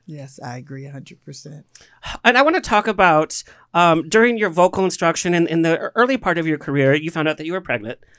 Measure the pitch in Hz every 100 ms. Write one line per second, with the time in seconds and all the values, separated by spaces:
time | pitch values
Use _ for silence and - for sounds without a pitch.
0 | - 151 135 - 139 123 131 135 139 139
1 | - 135 - 139 151 147 - - _ _
2 | - - 247 247 294 339 - 208 214 208
3 | 180 156 156 - - - _ 170 175 165
4 | 160 214 233 233 208 165 180 190 190 180
5 | 170 165 180 175 170 165 165 165 - -
6 | 247 262 196 170 160 151 - 139 135 147
7 | 156 160 156 156 156 185 185 120 107 -
8 | _